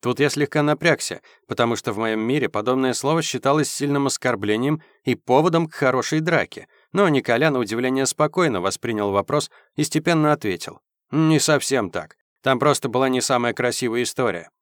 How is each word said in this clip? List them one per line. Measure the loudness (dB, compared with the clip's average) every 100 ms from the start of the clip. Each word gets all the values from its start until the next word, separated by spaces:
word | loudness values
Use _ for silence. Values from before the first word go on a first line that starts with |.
Тут | -2 2
я | 0
слегка | 2 0 0
напрягся, | 0 2 2 0 -2 -10 _ _ _
потому | 0 0 0
что | -4
в | -4
моём | -2 -2
мире | -2 0 -2
подобное | -2 -2 0 0
слово | -2 0 -2
считалось | -2 -4 0 0 0
сильным | -4 -2 0 -2
оскорблением | -2 -2 -2 0 0 0 -2 _ _
и | -4 -4
поводом | 2 4 4 2 -2
к |
хорошей | 0 0 0 0 -2
драке. | 0 0 -2 -8 -20 _ _
Но | 0 2
Николя, | 2 2 2 2
на | 0
удивление, | -2 -2 0 0 -2
спокойно | 0 -2 2 0 0
воспринял | -2 -4 -4 -2 0
вопрос | 0 0 -2 -2 _ _ -4
и |
степенно | -2 -2 0 2 2
ответил: | 2 -2 -6 -8 -16 _ _ _
"Не | 0 2 2
совсем | 2 0 2 -2 -2
так. | -6 -10 _ _ _
Там | -2 2
просто | 2 2 0
была | 0 0
не | 0
самая | 0 0 0
красивая | -2 -2 -2 -2 -2
история". | -4 0 -2 -2 -10 _